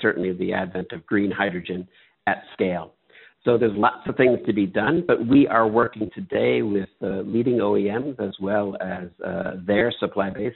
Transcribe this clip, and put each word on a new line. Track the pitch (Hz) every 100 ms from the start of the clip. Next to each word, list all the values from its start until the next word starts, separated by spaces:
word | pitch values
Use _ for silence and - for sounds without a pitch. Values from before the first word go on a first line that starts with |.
certainly | 110 - 92
the | 90 92
advent | 95 90 92 92
of | 90 -
green | 104 101
hydrogen | 90 101 87 87 90 92 _ _ _ 101
at | - -
scale. | - 95 87 82 _ _ - - _
So | 120 117
there's | 117 101
lots | 117 - -
of | -
things | 127 117 -
to |
be | 104 95
done, | 101 113 170 175
but | 120 117
we | 139 143
are | 113 110
working | 113 117 107 110
today | 107 95 110 120 123
with, | 113 101 95 _
uh, | 98 95
leading | 95 113 127 120
O | 101 104
E | 101
Ms | 110 143 127
as | 98 -
well | 95 104 101 -
as, | 92 90 90 - 87
uh, | 90 90 95 90
their | 101 117 -
supply | 101 101 98
base. | 90 120